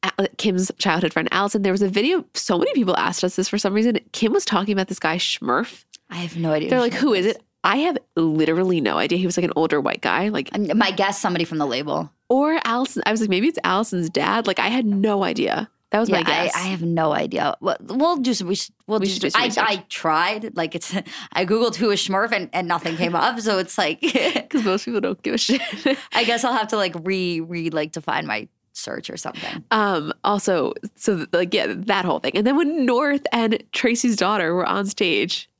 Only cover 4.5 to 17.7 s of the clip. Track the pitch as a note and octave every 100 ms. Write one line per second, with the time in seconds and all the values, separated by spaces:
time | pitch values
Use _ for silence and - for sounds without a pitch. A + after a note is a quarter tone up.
4.5 | G3+ G3+ G3 F#3+ F#3+ D#3+ E3+ - - -
5.5 | B2+ A#3 - _ - _ F3 F3 E3+ D#3+
6.5 | D#3 - B3+ A#3+ F#3+ C#4 G3+ F#3+ - _
7.5 | _ C#4 A#3 E4 D4+ _ - E3 D#3 D#3
8.5 | E3 F#3 F3 A2+ D#2 C3+ E3+ F#3 F3 F3
9.5 | - D#3+ D3 C#3 - - G2+ G3+ G#3 C3+
10.5 | G3+ G3+ G#3+ G3 F#3+ G3 G3 G3+ F3 D#3+
11.5 | D#3 D3 B2 D3 D3 D3 _ _ B3+ D4
12.5 | D#4+ A#3 A#3 C4 - - A3 G#3+ F#3 C4
13.5 | E4 - F#3 A3 F3+ E3 - D#3 G#3 A3+
14.5 | F#3 A3 B3 A3+ G3+ G#3+ G3+ F3+ - -
15.5 | - A3 _ _ G#3 A3+ F#3+ D#3+ D3+ F3
16.5 | - F#3 F#3+ E3+ E3+ D#3+ D3 D#3 - D3
17.5 | - -